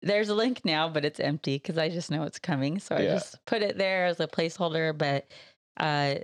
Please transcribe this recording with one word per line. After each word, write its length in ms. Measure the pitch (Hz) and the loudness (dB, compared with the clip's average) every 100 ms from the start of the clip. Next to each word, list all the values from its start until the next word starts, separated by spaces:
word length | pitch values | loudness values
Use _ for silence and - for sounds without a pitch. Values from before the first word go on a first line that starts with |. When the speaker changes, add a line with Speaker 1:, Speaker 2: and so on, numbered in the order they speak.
Speaker 1:
There's 280 | 175 208 208 | 0 2 2
a 40 | 208 | 2
link 300 | 247 240 175 | 2 0 0
now, 240 | 156 165 | 0 2
but 160 | 156 147 | 0 -2
it's 140 | - | -2
empty 400 | 143 147 - 143 | -2 0 -2 -2
'cause 180 | - 165 | -2 -2
I 120 | 160 | 0
just 200 | 165 - | -2 -4
know 140 | 151 | -4
it's 160 | 156 - | -4 -6
coming. 400 | - 143 139 185 | -2 0 0 -2
So 160 | - 147 | -2 0
I 60 | |
Speaker 2:
Yeah. 120 | 196 | 2
Speaker 1:
just 300 | 185 - - - | 2 -2 -12 -2
put 160 | 226 | 0
it 160 | 202 202 | 0 0
there 280 | 190 190 180 | 2 2 2
as 120 | 170 | 0
a 80 | 156 | -2
placeholder, 680 | - 165 - 170 160 160 156 | 0 -2 0 0 0 0 0
but, 300 | 147 139 - - - _ _ - | 0 0 -2 -20 -20 _ _ -2
uh, 360 | 156 147 143 139 | 0 2 0 -2